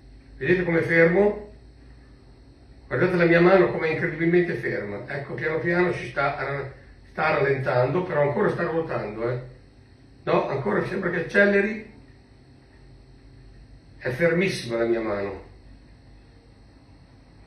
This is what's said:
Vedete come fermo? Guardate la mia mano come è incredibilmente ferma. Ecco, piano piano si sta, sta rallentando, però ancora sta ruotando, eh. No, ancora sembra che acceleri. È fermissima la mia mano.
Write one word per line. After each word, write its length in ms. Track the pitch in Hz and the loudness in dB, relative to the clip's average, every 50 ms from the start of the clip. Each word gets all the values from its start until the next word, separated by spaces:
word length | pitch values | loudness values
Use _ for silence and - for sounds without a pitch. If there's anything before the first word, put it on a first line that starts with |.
| - - - - - - - - | -20 -20 -20 -20 -20 -20 -12 -6
Vedete 260 | 131 151 185 185 180 | 0 2 2 2 2
come 180 | 170 165 160 | 0 0 0
fermo? 680 | 147 - 170 165 165 170 180 196 202 208 208 - - - - - - - - - - - - - - - - - - - - - - - - - - - - - - - | 0 2 4 4 6 6 6 4 2 2 0 -2 -10 -16 -20 -20 -20 -20 -20 -20 -20 -20 -20 -20 -20 -20 -20 -20 -20 -20 -20 -20 -20 -20 -20 -20 -20 -20 -20 -20 -12 -8
Guardate 260 | - - 180 180 180 | -2 0 0 0 2
la 120 | 175 170 | 2 4
mia 140 | 165 170 170 | 4 6 6
mano 300 | 175 180 196 185 175 - | 6 6 6 6 6 4
come 160 | - 165 165 | 2 -2 -2
è 60 | 160 | -2
incredibilmente 640 | 156 147 - 156 151 160 170 170 175 175 170 - 127 | -2 -2 -4 -6 -4 -2 0 2 4 4 2 2 -2
ferma. 500 | - - - - - 104 101 101 101 127 | -4 -4 -6 -6 -6 -6 -8 -10 -12 -10
Ecco, 280 | - 139 143 139 - 123 | -10 -10 -10 -8 -10 -10
piano 260 | - 160 156 156 160 | -6 -4 -4 -4 -2
piano 320 | 165 175 175 175 180 175 | -2 0 2 2 2 0
si 160 | - - - - | 0 -4 -8 -6
sta, 640 | - 143 139 143 139 139 135 139 143 143 135 - - - - - - - - - | -4 -2 -2 -2 -2 -4 -6 -6 -6 -8 -8 -10 -14 -18 -20 -20 -20 -20 -20 -14
sta 220 | - - 160 - 123 | -6 -2 0 0 0
rallentando, 680 | - 135 135 135 127 - 143 127 123 127 139 156 180 | 0 2 0 0 0 0 0 2 2 2 2 0 -2
però 200 | 175 - 165 147 | -2 0 0 0
ancora 280 | 143 - - 214 196 165 | 2 2 2 2 0 0
sta 140 | - - 175 | 0 0 -4
ruotando, 680 | 165 160 165 156 - 127 113 104 104 107 110 113 123 | -2 -2 -2 -2 -2 -4 -6 -6 -6 -6 -4 -4 -4
eh. 220 | 127 127 - - - - - - - - - - - - - - - - - | -4 -6 -8 -12 -18 -20 -20 -20 -20 -20 -20 -20 -20 -20 -20 -20 -20 -10 -2
No, 240 | 151 170 190 - - | 0 0 0 0 -2
ancora 340 | 139 - - 208 208 175 165 | -4 -4 -2 -2 -2 -2 -2
sembra 240 | - 180 202 185 175 | -2 -4 -4 -4 -4
che 80 | 170 170 | -4 -4
acceleri. 720 | 160 - - 202 202 202 202 196 196 214 226 220 - - - - - - - - - - - - - - - - - - - - - - - - - - - - - - - - - - - - - - - - - - - - | -6 0 4 4 4 6 4 2 0 0 -4 -8 -12 -16 -20 -20 -20 -20 -20 -20 -20 -20 -20 -20 -20 -20 -20 -20 -20 -20 -20 -20 -20 -20 -20 -20 -20 -20 -20 -20 -20 -20 -20 -20 -20 -20 -20 -20 -20 -20 -20 -20 -20 -20 -20 -8
È 100 | - 127 | -8 -6
fermissima 680 | 127 - 170 165 165 175 196 185 139 - - 113 117 117 | -2 0 2 2 2 2 0 0 -2 -6 -6 -6 -4 -2
la 80 | 117 | 0
mia 160 | 117 117 113 | 0 0 -2
mano. 400 | 110 107 101 101 101 101 95 92 - - - - - - - - - - - - - - - - - - - - _ - - - - - - - - - - - - - - - - - - - - | -2 -4 -4 -4 -4 -6 -8 -10 -16 -18 -20 -20 -20 -20 -20 -20 -20 -20 -20 -20 -20 -20 -20 -20 -20 -20 -20 -20 _ -20 -20 -20 -20 -20 -20 -20 -20 -20 -20 -20 -20 -20 -20 -20 -20 -20 -20 -20 -20